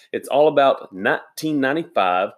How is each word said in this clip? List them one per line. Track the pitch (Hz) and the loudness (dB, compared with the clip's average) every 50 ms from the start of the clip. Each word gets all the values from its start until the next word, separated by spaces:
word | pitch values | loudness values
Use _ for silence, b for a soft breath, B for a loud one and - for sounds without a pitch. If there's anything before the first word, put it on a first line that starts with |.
| b b b | b b b
It's | 110 - - | -8 -6 -2
all | - 139 151 156 | 2 2 4 4
about | 147 143 139 135 117 - - - - | 4 4 4 2 2 0 -4 -12 -10
nineteen | 92 98 123 151 - - - _ - - 160 151 143 | -4 -2 -2 -2 -2 -4 -10 _ -10 -6 -4 -2 -2
ninety-five, | 135 131 143 165 165 - - 110 95 90 90 90 95 110 - | 0 0 -2 -2 -6 -4 -2 0 0 2 2 0 0 -2 -4